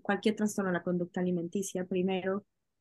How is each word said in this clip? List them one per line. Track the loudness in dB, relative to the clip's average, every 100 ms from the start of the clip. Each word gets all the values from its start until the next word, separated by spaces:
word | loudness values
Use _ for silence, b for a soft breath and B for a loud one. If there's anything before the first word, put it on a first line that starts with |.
cualquier | -2 2 2 2
trastorno | 0 0 0
de | 0
la |
conducta | 0 -2 -2 0
alimenticia, | 0 0 -2 -4 -4 -4 -2
primero, | 0 2 0 0 -2 -6 _ _ _